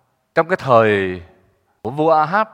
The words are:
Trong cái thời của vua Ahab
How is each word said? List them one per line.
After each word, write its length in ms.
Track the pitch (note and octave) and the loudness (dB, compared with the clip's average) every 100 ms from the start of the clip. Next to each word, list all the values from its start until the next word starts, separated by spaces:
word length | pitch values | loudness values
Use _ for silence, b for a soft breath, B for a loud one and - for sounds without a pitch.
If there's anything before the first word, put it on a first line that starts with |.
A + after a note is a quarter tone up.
| _ _ _ - | _ _ _ -6
Trong 120 | E3 | -4
cái 100 | F#3 | -4
thời 640 | B2+ A#2 A2 G2+ F#2+ F2+ E2+ _ _ _ _ _ | 2 4 4 2 -2 -6 -14 _ _ _ _ _
của 80 | A2 | -10
vua 220 | C#3+ D#3 | -4 0
Ahab 360 | D#3 D3+ G3+ A3 | 2 0 -2 -4